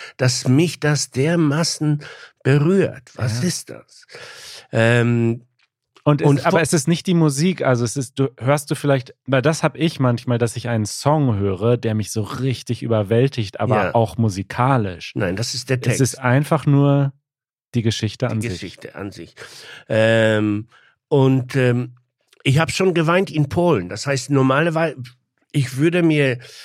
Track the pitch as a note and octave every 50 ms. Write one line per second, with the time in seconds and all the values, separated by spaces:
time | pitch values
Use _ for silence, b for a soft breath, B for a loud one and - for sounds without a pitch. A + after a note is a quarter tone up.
0 | B B B - B2+ B2 - - - B2+ B2+ D3+ F3+ D#3+ - - - D3 D3+ C#3+
1 | - - - B2+ C#3 E3 F3 E3 D#3 C#3+ C#3 D#3+ E3 - - - D#3 D3+ D3 D3
2 | B B B B B B B _ - C3 C#3+ D3 - E3+ G3 F#3+ C#3+ - - -
3 | - - - - - G#2+ A2 B2 F3 F3 - - - - A1 A1+ - _ - -
4 | _ B B B B B B B B B B B B _ - A#2 A2+ A2+ A#2+ A#2+
5 | A#2 A#2+ A#2+ A#2 A#2 A#2 A#2 B2+ - _ _ _ _ _ _ _ _ _ _ _
6 | - D3 D3 D3 D#3 D3 C#3 - - E3 - E3 D#3 - F3+ D#3 - E3 E3+ -
7 | - F#3 F3 E3+ D#3+ D3+ C3+ C#3 E3 F#3+ F3 - C3 C3 B2+ A#2 A#2+ A2 - C#3+
8 | B2 - - C#3 C3+ - - - A#2 C3+ C#3+ D3 - - D3+ - - C#3+ C#3 C3
9 | B2+ - - _ _ B2+ C3+ C3 A#2+ D#3 D#3 - E3 D3+ - D3+ D#3+ D#3+ - -
10 | C3 B2 A#2+ A2+ - B2 A#2+ A2+ A#2+ A2+ - A#2 - A#2 A#2 A2 G#2 - - -
11 | - C#3+ D3+ D#3 C#3 B2 G#2 G2 G2+ G2 F#2+ F2+ G#2+ A#2+ B2 G#2 - A2+ G#2+ G#2+
12 | G2 - - A2 G#2 - - A#2 B2+ C3+ A#2+ - - - A#2 - C3 A#2 A2+ G#2+
13 | G2+ F#2+ A2+ A#2 C3+ C#3 - B2 G#2 F#2 - - A2 G2+ G#2+ G#2 - - - A#2
14 | A2+ - - A#2+ A2+ A2 F2 G2 F#2+ - - B2 B2 C3+ C3+ A#2+ G2+ F#2 F2 E2
15 | - - - B2+ G#2 F2 F#2 G#2+ A#2+ - - B2 - - C3 B2+ - B2+ A#2+ B2+
16 | C3 - - - C3 B2 B2 C#3+ D3 - E3 D3+ - D3+ C#3 C#3 C#3+ C#3+ C#3 C#3+
17 | C#3 C#3 - _ _ _ _ _ _ _ _ _ _ _ - A#2+ G#2 A2+ - -
18 | A2 G#2 - - B2+ A#2 A2 A2 A2 A2+ F2+ E2+ G2+ E2+ - - - - - D2+
19 | G2 G2+ - E2+ D#2+ - B B B B B B B B B B B - - A2
20 | A2 A2+ A2+ A2+ A2 A2 G#2+ G#2+ G#2+ G#2 G#2 G#2+ A2 b b b b b b b
21 | _ - D3+ C#3 C3 C3 C3+ B2+ B2 B2 - C3+ B2+ B2 A#2+ B2 B2 B2 - _
22 | _ _ _ _ _ _ _ _ - C#3 B2+ D#3 E3 D#3 - - F#3+ F#3+ D#3+ E3+
23 | D#3 E3 F3 F#3+ G3 - D3+ D3+ C#3+ D3 - F3 F3 F3 C#3 G2 F2 F#2 G2+ -
24 | - C#3+ C#3 B2+ - C#3+ C#3+ C3+ C3 C3+ C3 D3 E3 F3 D#3+ D#3+ E3 D#3 - C3
25 | A#2+ - - _ _ _ _ _ _ _ - D3 B2+ B2 B2 C3 D#3 E3+ E3+ F3+
26 | E3 D#3+ D3+ D3 C#3 C3 A#2+ B2 B B B B